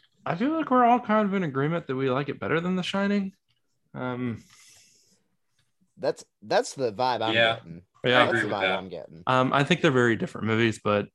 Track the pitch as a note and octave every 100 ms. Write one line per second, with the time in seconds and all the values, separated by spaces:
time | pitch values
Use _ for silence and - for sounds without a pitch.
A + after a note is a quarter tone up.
0 | _ _ C3 E3+ C4 D#4+ D4+ B3+ A#3+ A#3+
1 | A#3+ G#3+ G#3 G3 E3 C3 D3 E3+ D#3+ C3
2 | C3+ B2+ C#3 - G2 D#3+ F3+ F#3 E3+ G3
3 | G3+ G3+ F#3+ - _ _ _ _ _ C3+
4 | B2+ B2 B2 A2+ - - - - _ _
5 | _ _ _ _ _ _ _ _ _ _
6 | C#3 E3 - _ G#2+ F#3+ C4+ C#3 B2 G2+
7 | B2+ A#2 A2 A2+ A2+ A#2 E2+ E2 - _
8 | B2+ B2+ A#2+ A#2 G#2+ G#2 F#2+ F#2 F#2 E2+
9 | - E2 A#2+ B2+ B2+ C3+ C#3 F3 E3+ B2+
10 | A#2+ G#2+ F#3+ - G#2 A2 A#2 G#2+ G#2+ G#2
11 | G#2